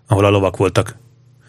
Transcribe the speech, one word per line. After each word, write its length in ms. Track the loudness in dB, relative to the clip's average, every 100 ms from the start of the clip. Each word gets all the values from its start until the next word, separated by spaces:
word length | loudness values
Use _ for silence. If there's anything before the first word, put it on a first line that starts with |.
| -2
ahol 180 | 0
a 60 | 2
lovak 260 | 2 0 -2
voltak. 400 | -2 -2 -4 -8 _ _ _ _